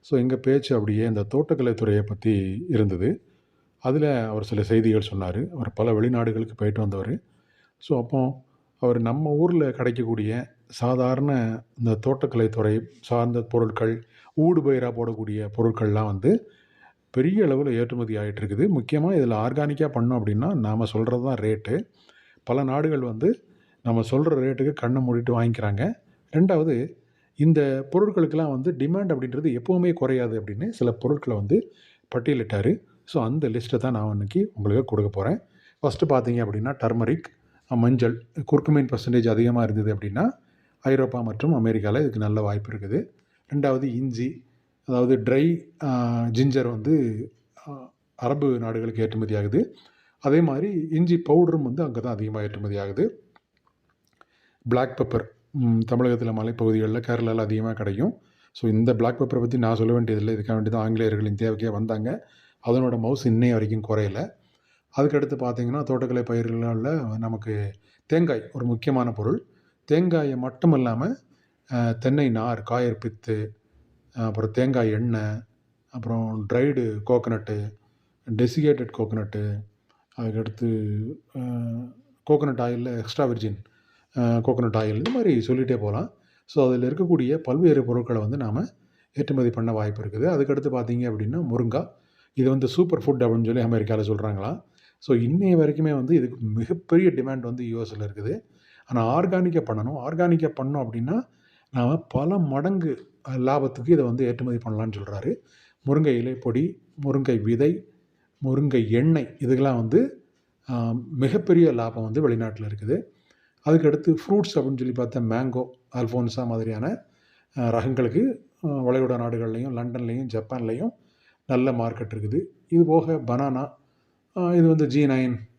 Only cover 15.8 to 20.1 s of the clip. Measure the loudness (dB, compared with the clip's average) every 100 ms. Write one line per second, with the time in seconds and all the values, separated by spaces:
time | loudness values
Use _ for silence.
15.8 | 2 2 0 0 2 2 0 _ _ _
16.8 | -20 _ _ 0 2 4 2 2 0 0
17.8 | -2 -4 -4 -4 -6 -6 -6 0 2 0
18.8 | 0 -2 2 2 2 0 0 -2 -2 -2
19.8 | -2 0 0